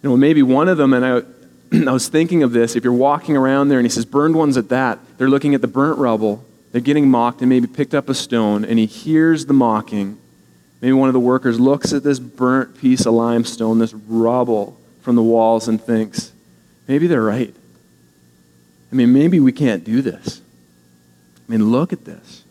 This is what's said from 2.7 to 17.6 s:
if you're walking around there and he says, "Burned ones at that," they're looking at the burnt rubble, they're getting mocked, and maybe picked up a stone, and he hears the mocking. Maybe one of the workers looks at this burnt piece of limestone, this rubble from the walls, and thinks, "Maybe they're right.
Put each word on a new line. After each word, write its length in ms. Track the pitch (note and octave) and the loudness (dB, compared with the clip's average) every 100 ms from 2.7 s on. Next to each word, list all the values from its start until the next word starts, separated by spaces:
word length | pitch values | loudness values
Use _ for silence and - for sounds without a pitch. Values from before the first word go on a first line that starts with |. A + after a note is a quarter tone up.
if 80 | A#2+ | -2
you're 100 | B2 | -2
walking 440 | B2 C3+ C#3+ - D3 | 0 0 0 -2 0
around 320 | C3 C#3 C#3 | 2 0 2
there 100 | C3+ | 2
and 80 | A#2+ | 0
he 40 | |
says, 140 | A#2 | -2
"Burned 300 | A2+ C#3 D3+ | -2 0 0
ones 220 | D#3+ D3+ C3 | 0 0 0
at 140 | G#2 | -2
that," 280 | B2 C3 A2 - - | -2 -2 -6 -12 -4
they're 120 | C3 | 0
looking 240 | C#3 D3 | 0 0
at 60 | C#3 | -2
the 80 | B2 | -2
burnt 300 | B2 C#3+ D#3 | -2 -2 0
rubble, 460 | B2+ A2 G#2+ G#2+ - _ _ | -2 0 -2 -4 -10 _ _
they're 80 | B2 | -4
getting 280 | B2 D3 C#3 | 0 2 2
mocked, 340 | B2 A#2+ A#2+ | 2 0 -2
and 60 | B2+ | 0
maybe 200 | B2+ A#2+ | 0 0
picked 260 | - C#3 | -4 -4
up 140 | D3 C#3 | -4 -4
a 60 | |
stone, 500 | C3 - A#2+ G#2+ G#2 | -8 -4 -2 0 -2
and 140 | A2 A2+ | 0 0
he 80 | G#2+ | -2
hears 580 | - - D#3 D#3+ D#3+ | -4 -2 0 2 0
the 80 | C3+ | 0
mocking. 640 | C#3 A#2+ G#2+ G#2+ G#2+ G2 G#2+ _ _ _ _ _ _ | 2 2 0 -4 -6 -8 -10 _ _ _ _ _ _
Maybe 140 | B2 | 0
one 140 | C3+ C3 | 2 2
of 40 | |
the 80 | B2+ | 0
workers 400 | B2 B2+ C3 A#2 | 0 0 0 0
looks 320 | C3 C#3 - | 2 0 -2
at 100 | D3 | -4
this 160 | C#3 C3+ | -2 -4
burnt 580 | B2 - B2+ C3 B2+ - | -6 -4 -2 0 -4 -4
piece 280 | C3 B2+ A#2 | 0 0 2
of 80 | |
limestone, 640 | A2+ A#2 A#2 A#2 - A2+ A2+ | 0 0 -2 -4 -4 -2 0
this 160 | A2+ A2 G#2+ | -2 -6 -6
rubble 680 | A2+ A2+ B2+ A#2+ A2 G2+ - _ _ | -2 0 0 0 -2 -4 -12 _ _
from 120 | - | -2
the 80 | A#2+ | 0
walls, 460 | A2+ A#2 A2+ A2+ A2+ | 2 2 2 0 -2
and 120 | A2 | -6
thinks, 520 | - A2+ G#2+ - - _ _ _ _ _ - | -2 -4 -4 -8 -14 _ _ _ _ _ -4
"Maybe 180 | C#3 E3+ | 0 2
they're 160 | D3 | 2
right. 320 | A2 A2 A#2 - | 0 -2 -6 -10